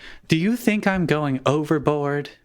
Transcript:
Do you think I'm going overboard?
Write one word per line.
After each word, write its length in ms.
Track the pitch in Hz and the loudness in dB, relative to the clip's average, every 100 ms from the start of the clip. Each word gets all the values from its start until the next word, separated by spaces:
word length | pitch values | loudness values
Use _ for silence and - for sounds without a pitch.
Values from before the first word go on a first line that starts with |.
| - - - | -20 -18 -2
Do 80 | 160 | 0
you 200 | 190 240 | 2 0
think 320 | - 208 202 | 0 0 0
I'm 180 | 190 165 | 0 2
going 360 | 151 147 131 - | 0 0 0 0
overboard? 840 | 147 151 160 131 147 143 143 139 - | 0 2 0 0 0 0 -4 -6 -12